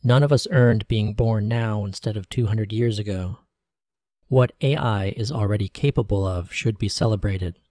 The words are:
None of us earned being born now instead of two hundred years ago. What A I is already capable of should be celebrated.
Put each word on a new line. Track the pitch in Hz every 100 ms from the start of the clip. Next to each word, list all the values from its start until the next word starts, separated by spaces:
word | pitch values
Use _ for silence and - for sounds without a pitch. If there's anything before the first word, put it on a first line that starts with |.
None | 123 127
of | 143
us | 139 -
earned | 143 120 110 104
being | 113 104
born | 104 113 110 104
now | 117 113 107
instead | 101 95 - 107
of | 92
two | - 113
hundred | 110 107
years | 110 120 104
ago. | 104 95 92 - _ _ _ _ _ _ _ _ _
What | 127 123 -
A | 139 143
I | 135 104 98 -
is | 113
already | 143 104 104 98
capable | - 143 - 110 101 95
of | 90 90
should | - 117 104
be | 104
celebrated. | - 117 104 101 95 92 85 _